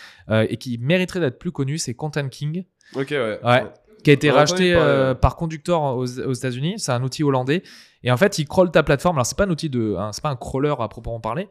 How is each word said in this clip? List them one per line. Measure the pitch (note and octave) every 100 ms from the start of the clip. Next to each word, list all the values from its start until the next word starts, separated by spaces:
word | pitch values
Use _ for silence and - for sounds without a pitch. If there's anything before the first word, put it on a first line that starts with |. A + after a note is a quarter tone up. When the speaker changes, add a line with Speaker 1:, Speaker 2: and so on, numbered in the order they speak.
| - - -
Speaker 1:
euh, | A2 A2
et | -
qui | C3 A#2
mériterait | B2 F#3 F3+ F#3
d'être | E3 D#3+
plus | F3+
connu, | - C#3 D#3
c'est | -
Content | A#2 D#3 D3 C#3
King. | - D3 E3+ F#3 _ _
Speaker 2:
Ok, | C3 C#3
ouais. | D3 A2+ G#2
Speaker 1:
Ouais. | A2+ B2 G#2+ - _ _
Qui | -
a |
été | C#3+ D3+
Speaker 2:
On |
en | C3
a |
entendu | D3+
Speaker 1:
racheté, | F3+ F3+
Speaker 2:
parler, | E3+ D3
Speaker 1:
euh, | C#3 C3
Speaker 2:
ouais. | B2+
Speaker 1:
par | C3+ -
Conductor | E3+ D#3+ D#3+ E3+ D3 B2
aux, | B2+ B2+
aux | C3
États-Unis. | B2 C3 B2 D#3 G#3+
C'est | -
un | B2
outil | C3 -
hollandais. | D3 C3+ B2+ E3 - - - _
Et | A#2+
en | B2
fait, | G3+ G3+
il | C#3+
crawl | - F3+
ta | E3
plateforme. | D3 C#3+ F3 D#3
Alors, | A#2+
c'est | -
pas |
un | G3+
outil | D#3+ D#3+
de, | B2 A2 F2+
hein, | G#2+
c'est | G#2
pas | D3+
un | B2+
crawler | - C3 D3 D3
à | A2
proprement | - A#2 A#2
parler, | A2 B2+ G3+